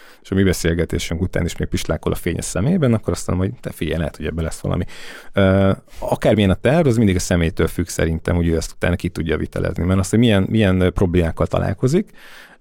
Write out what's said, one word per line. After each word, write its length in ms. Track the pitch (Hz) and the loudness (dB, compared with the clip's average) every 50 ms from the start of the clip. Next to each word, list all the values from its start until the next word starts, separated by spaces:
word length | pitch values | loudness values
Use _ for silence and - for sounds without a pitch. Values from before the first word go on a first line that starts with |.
| - - - - | -20 -20 -20 -20
és 100 | - - | -8 -2
a 40 | 98 | 0
mi 80 | 95 98 | 2 2
beszélgetésünk 800 | 92 82 - - 82 85 85 82 - - 82 - - 82 82 | 2 2 2 0 0 0 0 0 -2 -2 -4 -4 -4 -4 -4
után 240 | 92 90 - - 87 | -4 -2 -2 -2 -2
is 120 | 82 - - | -4 -4 -4
még 100 | 87 - | -6 -4
pislákol 440 | - - - - 80 78 - 85 | -4 -4 -4 -4 -4 -4 -2 -4
a 40 | 82 | -4
fény 220 | - - 90 85 - | -4 -4 -4 -4 -4
a 40 | |
szemében, 520 | - - - 82 98 139 190 190 143 123 113 | -6 -6 -4 -2 0 0 0 2 2 2 2
akkor 200 | 104 - - 87 | 0 0 -2 -4
azt 140 | - - - | -4 -4 -4
mondom, 200 | 95 90 92 104 | -2 -2 -2 -2
hogy 120 | 120 - | -4 -6
„Te 120 | - - | -10 -12
figyelj, 260 | - - 87 76 73 82 | -10 -6 -4 -4 -2 -2
lehet, 180 | 82 71 - | -4 -4 -6
hogy 100 | - 76 | -6 -8
ebbe 160 | 78 78 82 | -6 -4 -4
lesz 180 | 82 78 - - | -4 -4 -6 -6
valami.” 240 | - 98 90 87 87 - - - - - - - - - - | -4 -4 -2 -2 -4 -6 -8 -12 -16 -16 -16 -16 -16 -6 0
Ö, 380 | 101 98 95 95 98 98 95 95 - - - - - | 2 4 4 4 4 4 2 2 0 -4 -12 -14 -10
akármilyen 500 | - - 123 - - 143 107 107 104 95 | -6 -4 -2 0 2 2 4 4 4 4
a 40 | 92 | 2
terv, 340 | - - 120 143 170 170 139 | 2 2 2 2 4 4 2
az 100 | 113 117 | 4 4
mindig 180 | 117 101 90 | 4 4 2
a 40 | 90 | 2
személytől 480 | - - 92 87 85 82 - - 85 80 | 0 0 0 2 2 0 0 0 0 0
függ 180 | - - 90 | 0 -2 -4
szerintem, 500 | - - - 85 82 80 80 - 92 90 | -4 -2 -2 0 0 0 -2 -2 -2 0
hogy 120 | 87 85 85 | 0 2 2
ő 80 | 82 | 0
ezt 160 | 80 - - | 0 -2 -4
utána 240 | - - - 85 87 | -6 -4 -2 -2 -2
ki 140 | - - 87 | -2 -2 -4
tudja 280 | - - 82 78 78 80 | -6 -4 -4 -2 -2 -2
vitelezni. 460 | 87 - - 92 90 85 82 85 85 | -4 -4 -4 -4 -4 -4 -2 -2 0
Mert 160 | 90 95 98 | 0 2 0
azt, 100 | 92 - | 0 2
hogy 100 | - 110 | 2 4
milyen, 260 | 123 117 104 98 95 - | 4 4 4 4 2 2
milyen, 300 | 107 110 107 95 92 92 | 2 2 2 4 4 4
ö, 100 | 92 90 | 2 2
problémákkal 580 | - - 101 87 82 90 85 80 - - 85 - | 2 2 0 2 2 2 2 0 0 -2 -2 -2
találkozik, 600 | - 90 90 95 98 - - 127 151 190 220 - - - - - - - - - - - | 0 0 -2 -2 -2 -2 0 0 2 0 -2 -2 -8 -20 -20 -20 -20 -20 -20 -20 -20 -8